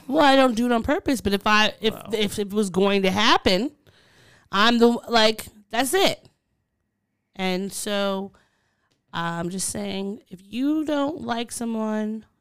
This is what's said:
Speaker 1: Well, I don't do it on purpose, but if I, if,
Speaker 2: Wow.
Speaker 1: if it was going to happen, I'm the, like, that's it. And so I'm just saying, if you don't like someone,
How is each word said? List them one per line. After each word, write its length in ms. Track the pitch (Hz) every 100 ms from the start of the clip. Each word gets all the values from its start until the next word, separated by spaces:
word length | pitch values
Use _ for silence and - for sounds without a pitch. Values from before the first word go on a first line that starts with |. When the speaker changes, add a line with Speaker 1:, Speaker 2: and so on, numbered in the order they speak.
| -
Speaker 1:
Well, 160 | 294
I 140 | 285 269
don't 180 | 262
do 120 | 220 247
it 60 |
on 100 | 233
purpose, 400 | 226 339 - 247
but 100 | 202
if 140 | 196 220
I, 260 | 202 214 -
if, 140 | 220
Speaker 2:
Wow. 160 | - -
Speaker 1:
if 260 | 208 202 -
it 140 | 202
was 160 | 208 196
going 340 | 180 196 202
to 80 | 185
happen, 600 | 190 226 370 226 185 269 _ _ _ _ _ _ _ _
I'm 240 | 196 226 233
the, 100 | 240 240 -
like, 380 | 226 220 220 - - _
that's 240 | 226 262
it. 340 | 381 202 - _ _ _ _ _ _ _ _ _ _ _
And 380 | - 185 180 196
so 600 | - 208 202 196 196 196 _ _ _ _ _ _ _ _
I'm 340 | 165 170 170 170
just 220 | 190 -
saying, 500 | 214 202 190 196 214 _
if 120 | 180
you 400 | 196 220 277 311
don't 380 | 311 285 277 339
like 280 | 233 233 240
someone, 760 | - 233 226 214 214 214 220 - _